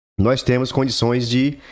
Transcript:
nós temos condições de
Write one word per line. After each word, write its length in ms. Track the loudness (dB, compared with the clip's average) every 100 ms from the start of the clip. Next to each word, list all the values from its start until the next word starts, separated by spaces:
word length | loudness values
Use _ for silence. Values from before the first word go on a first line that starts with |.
| _ 0
nós 240 | 0 2
temos 280 | 0 0 0
condições 580 | -2 -2 0 0 0 0
de 300 | 0 0 -2 -16